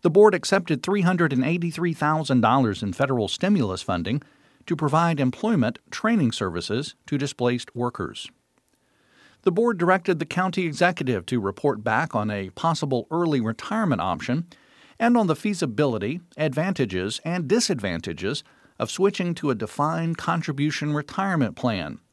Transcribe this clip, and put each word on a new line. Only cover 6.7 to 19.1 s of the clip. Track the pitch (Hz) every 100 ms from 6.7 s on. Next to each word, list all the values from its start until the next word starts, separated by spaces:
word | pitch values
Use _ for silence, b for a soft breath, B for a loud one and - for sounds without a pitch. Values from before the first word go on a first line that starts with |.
| 107 151 - -
to | 143
displaced | 139 - 120 120 -
workers. | - 123 - 80 57 - _ _ _ _ _ b b b b b b
The | -
board | 180 233 208
directed | 175 185 175 170
the | 160
county | - 185 170
executive | 175 143 175 175 135 113 87
to | 123
report | 98 98 147 107
back | 110 110 156
on | 113 104
a | 104 98
possible | - 165 147 143 127 -
early | 165 170 147
retirement | 110 113 - 214 208 113
option | 90 117 - 127 170 B B B B B
and | 226 240
on | 202
the |
feasibility, | 156 214 196 160 107 147 110 101 165 - -
advantages, | 156 131 175 - 123 92 95 110
and | 160 180 147
disadvantages | 214 233 160 101 85 87 78 92 - - b b b
of | 117
switching | - 196